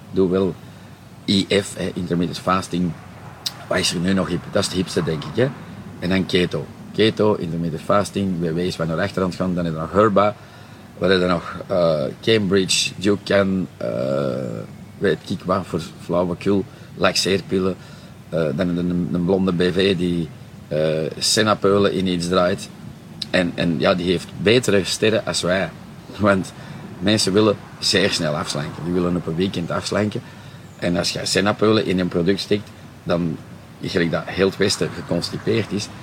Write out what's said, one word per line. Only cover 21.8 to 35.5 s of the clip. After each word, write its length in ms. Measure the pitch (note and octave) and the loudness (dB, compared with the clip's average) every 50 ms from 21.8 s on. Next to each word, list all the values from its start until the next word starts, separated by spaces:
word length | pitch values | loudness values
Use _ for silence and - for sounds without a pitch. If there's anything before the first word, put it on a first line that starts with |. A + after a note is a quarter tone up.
| G2+ G2 | 4 4
in 140 | - F#2+ F#2+ | 2 2 0
iets 220 | F#2 F2+ E2+ E2+ F2 | 0 0 0 0 2
draait. 400 | F#2 F#2 F2+ F2+ G2+ - - - - - - - - - - - - - - - | 4 4 4 4 2 -2 -6 -10 -16 -16 -16 -16 -16 -16 -18 -18 -12 -12 -4 0
En, 220 | - F#2 F2+ E2+ - | 2 2 2 2 0
en 240 | - F2 F2 D#2+ B1 | 0 0 0 2 2
ja, 160 | - G2 F#2+ | 4 2 2
die 160 | F2 F2 F#2 | 2 2 2
heeft 180 | F2 E2 - - - - | 0 0 -2 -6 -8 0
betere 420 | E2 G2+ A#2 B2+ A#2+ G#2 G2 G2 E2+ | 4 4 4 6 4 4 2 2 2
sterren 420 | - - - A2 A2 A2 G#2+ - | 0 0 0 2 2 2 2 0
als 160 | - E2 - | -2 -2 -2
wij. 280 | - E2+ F#2 F#2+ F2 D#2+ - - - - - - - - - | 0 0 0 0 0 -2 -6 -10 -16 -16 -18 -18 -16 -14 -4
Want 360 | - G#2 G2+ G2 F#2 E2+ - - - - - - - - - - - | 2 4 4 4 4 0 -4 -8 -14 -14 -14 -14 -14 -14 -14 -10 -2
mensen 300 | F2 G#2 A2 G#2 - F#2+ | 0 2 2 4 2 4
willen 240 | F#2 G#2+ G#2+ G#2+ G2 - - - - - | 4 6 6 4 4 2 -4 -12 -12 -6
zeer 320 | - - - F#2+ F#2+ G2 | -2 0 2 2 2 2
snel 240 | - - - D2+ D2+ | 2 0 -2 -2 -2
afslanken. 500 | E2 G2 - - C#2+ D2+ E2 G2 - D2+ | -2 -4 -4 -4 -4 -6 -6 -8 -6 -4
Die 80 | F2 | -2
willen 240 | F2+ F#2 F2 F2 F2 | 0 0 2 2 0
op 100 | E2+ D#2 | -2 -2
een 80 | E2 D#2+ | -2 -2
weekend 360 | E2+ F#2+ G2 - F#2 E2+ D#2 | 0 0 0 -2 -4 -4 -4
afslanken. 520 | D#2 F2 - - F#2+ G2 G#2+ G#2 - A#2+ - - - - - - - - - - - - | -4 -4 -4 -2 0 0 0 0 -2 -4 -8 -12 -16 -18 -18 -18 -18 -18 -20 -20 -10 -4
En 180 | - F2 F2 | -2 0 0
als 160 | F2 F2+ - | 0 0 -2
je 80 | - - | -2 -4
sennapeullen 640 | - - - - F#2+ G#2 G#2+ - G#2 A2 A2 A2 - | -2 0 2 2 2 2 2 4 4 4 4 4 2
in 120 | F2+ F2+ F#2 | 2 2 0
een 100 | F2+ F2 | 0 0
product 320 | - F2 E2+ F#2+ G2 F#2+ | 0 2 2 2 2 2
steekt, 280 | - - G#2 G#2 - - - - - - - - | 0 0 -2 -2 -2 -6 -16 -18 -20 -20 -20 -10
dan, 340 | - - F2+ E2+ F2 D#2+ - - - - - - - - - - | -4 -2 0 0 0 -2 -4 -6 -10 -16 -18 -18 -18 -20 -14 -10
gelijk 300 | - - - F#2 E2+ E2 | -8 -2 0 0 0 2
dat 120 | E2 E2 D#2 | 0 -2 -4
heel 200 | - - E2+ G2 | -4 0 2 2
het 100 | G2 - | 2 2
Westen 340 | - G2 G2+ - - E2+ D2 - | 2 0 0 2 0 -2 -4 -4
geconstipeerd 800 | F2 D#2 - F2 E2+ - - - - - - | -6 -6 -4 -2 -2 -2 -4 -6 -4 -2 0